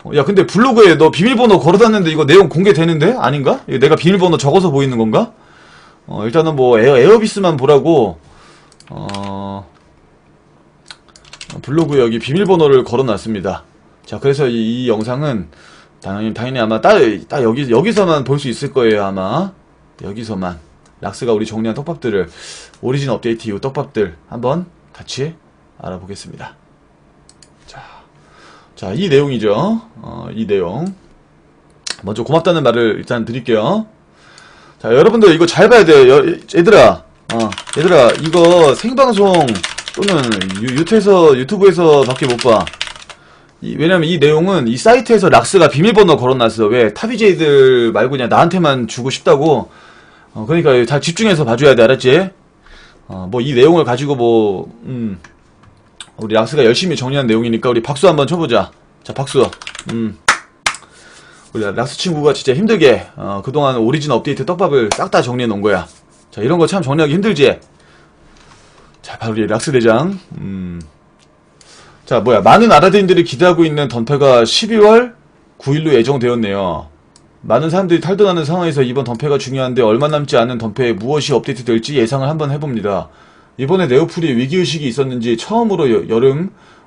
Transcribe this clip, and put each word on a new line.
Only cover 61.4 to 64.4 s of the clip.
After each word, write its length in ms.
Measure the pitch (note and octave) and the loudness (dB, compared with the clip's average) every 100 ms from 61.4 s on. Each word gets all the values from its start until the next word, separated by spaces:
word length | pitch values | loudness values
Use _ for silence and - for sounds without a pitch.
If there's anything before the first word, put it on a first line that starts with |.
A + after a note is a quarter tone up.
| _ | _
우리 100 | A2+ | -8
락스 340 | G2+ G#2 B2 - | -6 -6 -6 -6
친구가 360 | F#3 D3+ D3 | -6 -2 0
진짜 200 | C3+ C3+ | 0 -2
힘들게, 540 | C3 A3 G#3+ C#3 G2 - - | -2 0 2 2 2 -4 -14
어, 260 | G2 G2 | -10 -10
그동안 340 | C3 C#3+ C#3 B2+ | -6 -2 -2 0
오리진 340 | A2 D#3 D3 | -2 -2 -2
업데이트 340 | - D3+ C#3 | -4 -4 -6